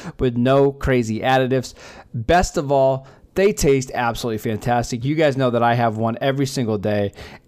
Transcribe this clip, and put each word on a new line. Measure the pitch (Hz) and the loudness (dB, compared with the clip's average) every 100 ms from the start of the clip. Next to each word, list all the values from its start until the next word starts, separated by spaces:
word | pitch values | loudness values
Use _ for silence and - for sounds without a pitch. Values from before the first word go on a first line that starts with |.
| 175 - | -14 -4
with | 131 120 | -2 0
no | 127 135 139 | 2 4 4
crazy | 139 139 127 113 107 | 0 0 0 0 -2
additives. | 127 131 131 131 120 - - - - | 0 0 2 -2 -4 -12 -20 -20 -12
Best | 120 110 175 185 180 | -6 0 2 2 -2
of | 139 | 0
all, | 139 135 135 139 - - | 2 4 2 -6 -20 -6
they | - 196 | 0 2
taste | 208 156 135 127 | 2 2 2 0
absolutely | - 120 117 123 110 | -2 -2 -2 -4 -4
fantastic. | 117 107 123 120 117 117 127 | -4 -4 0 0 0 -4 -2
You | |
guys | 156 151 131 | 0 2 2
know | 127 | 0
that | 117 | 2
I | 117 | 2
have | 120 117 107 | 2 0 0
one | 113 113 | -2 -2
every | 139 135 | -2 -2
single | 135 139 113 107 | -2 -2 -2 -2
day, | 107 104 101 - - - | 0 0 -2 -6 -18 -12